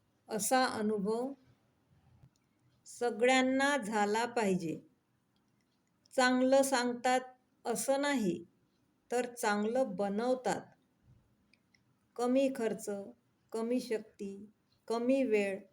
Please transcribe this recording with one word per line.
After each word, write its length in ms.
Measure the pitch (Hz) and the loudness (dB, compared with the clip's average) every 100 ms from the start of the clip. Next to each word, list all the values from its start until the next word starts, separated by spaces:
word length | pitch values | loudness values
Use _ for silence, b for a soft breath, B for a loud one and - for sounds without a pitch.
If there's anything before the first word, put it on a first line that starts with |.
| _ _ - | _ _ -8
असा 360 | 214 202 254 | -4 0 2
अनुभव 680 | 254 220 214 214 196 226 262 277 _ _ _ _ _ _ _ _ - _ _ _ _ _ | 2 0 -2 0 0 -2 -4 -8 _ _ _ _ _ _ _ _ -20 _ _ _ _ _
सगळ्यांना 920 | - - 240 214 247 262 262 262 277 285 | -20 -6 -4 2 4 4 4 2 2 0
झाला 480 | 202 220 208 220 | 0 0 2 0
पाहिजे. 560 | 240 233 202 180 165 - - _ _ _ _ _ _ _ _ _ _ _ _ - | 0 0 2 0 -2 -8 -12 _ _ _ _ _ _ _ _ _ _ _ _ 2
चांगलं 460 | 254 254 262 269 | 4 4 4 4
सांगतात 580 | 262 262 247 240 254 254 254 - _ _ | 4 2 0 -2 0 0 -2 -12 _ _
असं 360 | - 220 - 277 | -6 -4 0 0
नाही, 440 | 285 277 196 170 - _ _ _ _ _ _ | 0 0 0 -2 -8 _ _ _ _ _ _
तर 220 | 240 247 | -2 -2
चांगलं 640 | 247 220 208 214 247 262 185 | -4 -2 0 0 0 -2 -2
बनवतात. 640 | 202 202 247 254 247 214 - _ _ _ _ _ _ _ _ _ _ _ _ _ _ - | -4 -2 -2 -2 -2 -4 -6 _ _ _ _ _ _ _ _ _ _ _ _ _ _ -4
कमी 320 | 247 262 277 262 | 0 2 2 0
खर्च, 340 | 220 208 - 202 202 - _ _ _ | -4 -4 -6 -8 -10 -18 _ _ _
कमी 280 | 220 233 254 | -6 -2 -2
शक्ती, 720 | 247 214 214 - 196 196 214 _ _ _ - | -2 -6 -8 -12 -12 -12 -16 _ _ _ -6
कमी 340 | 233 240 269 | -2 2 2
वेळ 380 | 240 214 202 190 - | 4 2 2 -4 -10